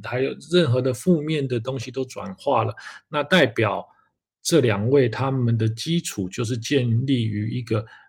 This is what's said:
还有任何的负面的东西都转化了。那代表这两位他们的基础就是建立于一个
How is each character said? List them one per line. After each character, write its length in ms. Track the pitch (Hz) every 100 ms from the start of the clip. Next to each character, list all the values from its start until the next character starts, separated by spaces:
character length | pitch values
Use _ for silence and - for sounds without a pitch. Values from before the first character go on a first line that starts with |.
还 160 | - 127
有 140 | 131 - -
任 200 | 175 147
何 100 | 127
的 140 | 131
负 260 | 120 185 165
面 260 | 151 156 135
的 100 | 120
东 180 | 127 135
西 140 | 127
都 140 | 131
转 280 | 127 107 95 95
化 280 | 139 120
了。 100 | 110 - - - _
那 140 | 151
代 240 | 143 185 123
表 400 | 113 107 95 - _ _ _ _ _
这 180 | - 165
两 280 | 120 101 113
位 200 | 143 120
他 220 | 113 135
们 260 | 135 120 113
的 120 | 110
基 320 | 113 156 170
础 280 | - - 92
就 160 | 123
是 120 | 113 120
建 500 | - 143 120 113 135
立 180 | 127
于 260 | 110 104 110
一 120 | 123
个 220 | 117 110 - -